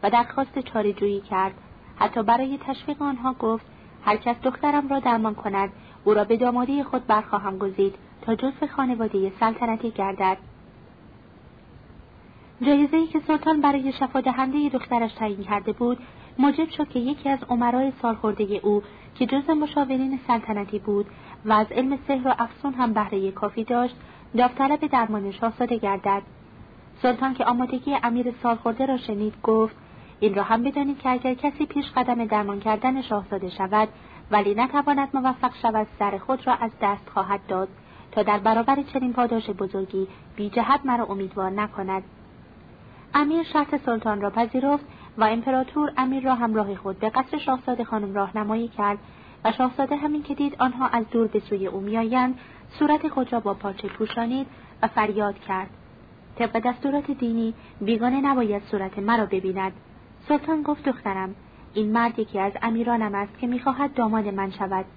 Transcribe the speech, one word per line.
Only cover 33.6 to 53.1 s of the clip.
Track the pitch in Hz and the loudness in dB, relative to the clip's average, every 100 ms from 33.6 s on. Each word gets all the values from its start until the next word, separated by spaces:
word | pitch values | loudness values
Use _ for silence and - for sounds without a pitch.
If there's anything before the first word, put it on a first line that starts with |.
| 190 214 214 - - - - | 0 2 2 -2 -20 -20 0
ولی | 208 202 208 | 2 2 2
نتواند | 262 285 285 277 269 | 2 2 2 2 2
موفق | 269 254 254 254 - | 0 0 0 -2 0
شود، | 233 220 214 - | 0 2 -2 -2
سر | 202 196 | -2 -2
خود | - 262 - | -2 -2 2
را | |
از | 247 226 - | 0 0 0
دست | 202 202 - | 0 0 -4
خواهد | - 185 196 - | -4 -2 -2 -2
داد | 190 190 - - - - | -4 -4 -8 -20 -20 -6
تا | - | 0
در | 202 208 | 2 4
برابر | 202 220 226 277 277 | 4 2 2 0 0
چنین | 277 254 | -2 -2
پاداش | 240 240 233 220 | 0 2 0 -4
بزرگی | 185 190 196 190 190 190 - - - | -4 -4 -4 -4 -4 -4 -8 -20 -8
بی | 208 | -4
جهت | 233 233 285 277 | 0 2 2 2
مرا | 240 226 | 0 0
امیدوار | 196 190 196 190 | -4 -6 -4 -4
نکند.» | 196 214 208 190 190 190 - - - - - - - - - - | -2 -4 -4 -4 -4 -6 -20 -20 -20 -20 -20 -20 -20 -20 -20 -2
امیر | 285 294 320 | 0 2 2
شرط | 320 302 294 294 277 | 0 0 0 -2 0
سلطان | 226 220 208 | -2 0 -2
را | 202 | -2
پذیرفت | 202 233 254 269 285 285 - - - | 0 0 0 2 0 -2 -20 -18 0
و | |
امپراتور | 214 226 233 262 262 - 294 - | 2 2 0 0 0 -2 -2 0
امیر | 262 269 | 0 0
را | 262 254 | 0 2
همراه | 240 220 202 190 | 2 0 0 -4
خود | 196 190 | -6 -4
به | 214 | -2
قصر | 233 262 302 | 0 -2 -4
شاهزاده | 285 262 - 247 | -2 -2 -2 -4
خانم | 233 220 208 | -2 -2 -2
راهنمایی | 202 196 214 208 220 233 | -2 -2 -2 -2 -2 -2
کرد | - 202 202 - - - - 220 | -2 0 0 -8 -20 -20 -4 -2
و | |
شاهزاده | 226 254 254 269 294 | 2 0 2 -2 0
همین | 294 302 | -2 -4
که | 294 285 | -4 -2
دید | 285 285 | -2 2
آنها | 262 247 262 | 0 2 0
از | 240 214 | 0 0
دور | 233 220 | 0 2
به | 220 | 0
سوی | 214 202 190 | -2 -4 -4
او | 190 | -4
می‌آیند، | 196 226 226 254 254 254 - - - - | -4 -2 0 2 2 -2 -10 -20 -20 -2
صورت | 294 302 | 2 2
خود | 302 | 0